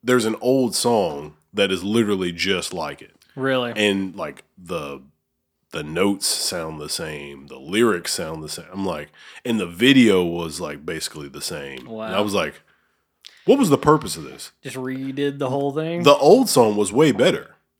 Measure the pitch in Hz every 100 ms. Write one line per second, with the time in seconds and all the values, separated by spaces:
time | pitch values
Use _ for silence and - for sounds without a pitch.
0 | 117 127 110 107 123 135 120 - 120 113
1 | 87 73 76 - _ 98 98 92 95 113
2 | 104 98 90 85 95 90 - 90 76 69
3 | - _ _ 139 135 131 120 110 104 98
4 | 92 90 78 69 _ _ 87 85 71 69
5 | 67 _ _ _ _ _ _ - 76 85
6 | 98 101 - - - 90 80 76 73 -
7 | 78 76 71 69 71 - - 185 117 87
8 | - - 80 80 78 - 78 98 95 76
9 | 73 _ - - 120 113 87 85 127 135
10 | 117 92 87 85 82 73 80 73 78 80
11 | - 78 71 107 - 82 69 67 64 110
12 | 110 101 104 98 76 - _ _ _ _
13 | _ _ - - - 277 208 135 151 151
14 | 101 82 69 - - _ 131 131 131 131
15 | 135 135 143 139 131 139 143 143 160 170
16 | 143 143 143 240 240 139 113 104 98 113
17 | 156 104 156 - - _ _ _